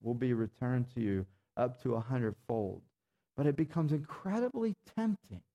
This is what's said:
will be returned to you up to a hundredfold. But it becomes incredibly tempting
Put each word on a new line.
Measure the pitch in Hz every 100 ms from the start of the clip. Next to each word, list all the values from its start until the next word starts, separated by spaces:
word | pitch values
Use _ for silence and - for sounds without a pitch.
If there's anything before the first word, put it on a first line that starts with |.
will | 113
be | 120 127
returned | 117 110 - 123 127 123
to | -
you | 107 98 95 _ _ -
up | 123 127
to | 131
a | 113
hundredfold. | 113 131 113 101 - 113 101 92 - _ _ _ _ -
But | 143
it |
becomes | 147 156 170 156
incredibly | 151 151 - 185 208 247 254 226 196 - -
tempting | 226 202 - 92 -